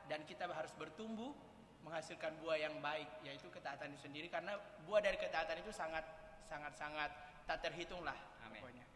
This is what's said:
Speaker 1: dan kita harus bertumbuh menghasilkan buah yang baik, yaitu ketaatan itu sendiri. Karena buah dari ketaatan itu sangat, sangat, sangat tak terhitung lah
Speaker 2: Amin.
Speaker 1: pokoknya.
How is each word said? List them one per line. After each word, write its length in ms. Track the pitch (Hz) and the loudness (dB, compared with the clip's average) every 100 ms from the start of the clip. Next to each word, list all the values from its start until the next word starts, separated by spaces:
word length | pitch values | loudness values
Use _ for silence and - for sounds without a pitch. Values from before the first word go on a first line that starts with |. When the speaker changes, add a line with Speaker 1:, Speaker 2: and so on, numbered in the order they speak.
Speaker 1:
dan 200 | 147 151 | -2 -4
kita 200 | 151 - 180 | -2 -4 -2
harus 260 | 160 156 | 0 -2
bertumbuh 600 | - 156 - 220 220 247 294 - - - - | -4 -8 -4 -4 -2 -2 -6 -12 -16 -18 -14
menghasilkan 520 | 151 165 - 170 160 156 | -2 -2 -2 -2 -2 0
buah 180 | 160 156 | 4 4
yang 220 | 151 147 | 4 2
baik, 280 | 143 156 147 - | 2 2 -2 -6
yaitu 280 | 143 139 175 | -8 -8 -8
ketaatan 440 | 175 143 143 147 | -6 -6 -4 -6
itu 80 | 143 | -8
sendiri. 260 | 147 143 170 | -8 -6 0
Karena 280 | 170 175 202 - - | 0 0 -4 -6 -10
buah 180 | 160 208 | 8 10
dari 160 | 202 190 | 10 6
ketaatan 440 | 185 165 170 165 | 4 4 4 2
itu 80 | 190 | -2
sangat, 340 | 202 160 160 160 - - - | -2 2 2 0 -10 -14 -14
sangat, 300 | - 151 147 | -8 -6 -6
sangat 360 | - 151 151 147 - - - | -4 -2 2 0 0 -12 -10
tak 160 | - 160 | 2 4
terhitung 400 | 165 151 165 180 | 4 0 -4 0
lah 160 | 151 127 - - | -2 -2 -8 -12
Speaker 2:
Amin. 160 | 113 110 | -10 -10
Speaker 1:
pokoknya. 280 | 123 123 123 | -10 -12 -16